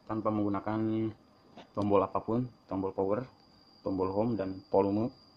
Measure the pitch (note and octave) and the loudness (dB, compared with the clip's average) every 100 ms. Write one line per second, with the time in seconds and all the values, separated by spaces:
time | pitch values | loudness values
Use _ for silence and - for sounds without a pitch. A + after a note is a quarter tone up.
0 | - A2 G#2+ G#2+ G#2 G2 G2+ A2 A2 A2 | -8 -4 -2 0 0 -2 -2 -2 -2 -2
1 | A2 G#2+ - _ - - - - G2+ G2+ | -2 -6 -18 _ -20 -20 -12 -2 4 4
2 | F#2+ G2 - A#2 B2+ - - F#2+ F#2+ F#2+ | 4 0 -2 -2 -2 -8 -8 -4 -4 -2
3 | G2 G#2+ B2+ - - - - - G2+ F#2+ | 0 0 -4 -14 -20 -20 -20 -10 -4 0
4 | F#2 F#2+ A2+ A2 F#2+ F#2+ - G2 G2 G2+ | 0 0 0 0 -4 -8 0 2 4 2
5 | A#2+ - - | -2 -6 -20